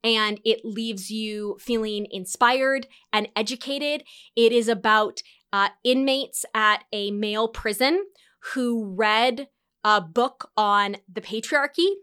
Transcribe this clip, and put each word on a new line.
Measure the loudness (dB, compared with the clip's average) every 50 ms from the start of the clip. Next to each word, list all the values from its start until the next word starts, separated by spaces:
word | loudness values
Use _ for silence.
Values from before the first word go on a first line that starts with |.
| 0
and | 0 0 2 0 0 -2 -4 _
it | -2 -2 -2 -2
leaves | -10 -8 -8 -6 -6 -8 -8 -10 -8 -8
you | -6 -6 -6 -6 -6 -6 -8 -8 -8
feeling | -6 -4 -2 -2 -2 -4 -6 -6 -8 -8
inspired | -10 -12 -10 -10 -2 2 2 4 4 2 2 0 0 -2 -4 -10 _ -20 _ _ -2
and | -2 -2 -2 _
educated. | -4 -4 -4 -6 -10 -8 -8 -6 -4 -2 -4 -4 -4 -6 -12 -20 -20 -20 -8 _
It | 4 4 6
is | 6 4 2 2
about, | -2 0 2 4 4 4 4 0 -4 -10 -16 _ _ _ _ _ 0
uh, | 0 0 0 -2 _ _
inmates | 2 2 2 2 2 0 -2 -2 -6 -8 -10 -10 -4 _
at | 2 4 4 4 2 -2 _ -8
a | -6 -4 -4 -4
male | -4 -4 -2 0 0 -2
prison | -2 -2 -4 -4 -4 0 2 2 2 2 0 -2 -4 _ _ _ _ _ _ -14 -8 -4
who | -2 -2 0 -2 -2 -4
read | -6 -2 0 2 4 4 4 2 2 0 -2 -8 _ _ _ _ _ _ _ _
a | 2 4 4
book | 2 0 0 0 0 0 -2 _ -20 -6 _
on | 0 2 4 4 4 2 0 -2 -8 _ -12
the | -12 -12
patriarchy | -10 -6 -8 -8 -6 -2 0 0 0 0 0 0 0 0 0 -2